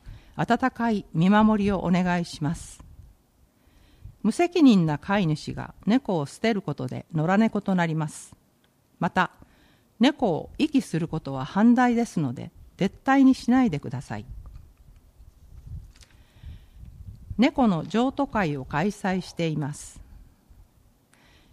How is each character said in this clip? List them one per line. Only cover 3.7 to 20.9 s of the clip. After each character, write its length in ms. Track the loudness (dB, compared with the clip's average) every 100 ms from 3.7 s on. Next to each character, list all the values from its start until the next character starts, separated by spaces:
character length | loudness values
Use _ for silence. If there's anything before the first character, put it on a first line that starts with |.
| _ _ _ -20 -6 -4
無 60 |
責 320 | 0 0 4
任 240 | 6 6 4
な 100 | -2
飼 220 | -2 -2
い 80 | 0
主 260 | -2 -6
が 220 | -10 -12 -8 0
猫 320 | 0 0 -4
を 80 | -4
捨 140 | -4
て 120 | -2
る 100 | -2
こ 120 | -4
と 140 | -8 -8
で 180 | -10 -8
野 140 | -4 0
良 100 | 2
猫 240 | 2 0
と 140 | -2 0
な 100 | 0
り 80 |
ま 140 | -2 -6
す。 280 | -8 -20 -20 _ _ _ _ _ -6
ま 100 | -4
た、 220 | -2 -2 _ -20 _ _ _ _ 0
猫 300 | 2 2 -2
を 200 | -2 -6 -4
遺 80 | 0
棄 160 | 0
す 180 | -2 -4
る 80 | -4
こ 120 | -6
と 140 | -8
は 120 | -8 -4
犯 300 | 2 4 6
罪 180 | 4 2
で 100 | -2
す 140 | -2
の 140 | -4
で、 180 | -4 -12 -16 -18 -4
絶 180 | -4 -4
対 200 | 0 6
に 120 | 6 4
し 160 | 2
な 120 | 2
い 60 | 2
で 100 | 0
く 100 | -6
だ 120 | -10
さ 160 | -10 -12
い。 80 | -12 -16 -18 -20 -20 _ -20 -20 _ _ -20 _ -20 -20 -16 -16 -18 -20 -20 _ _ _ -20 -20 -20 -20 -20 -20 -20 -18 -10 0
猫 300 | 2 4 2
の 180 | 2 -2
譲 260 | -2 -2
渡 160 | -2 -4
会 300 | -2 -2 -4
を 80 | -6
開 220 | -2 -2
催 340 | -2 -4 -4
し 100 | -6
て 160 | -6 -4
い 100 | -4
ま 160 | -6
す。 280 | -8 -16 -20 -20 -20 -20 _ _ -20 -20 _ _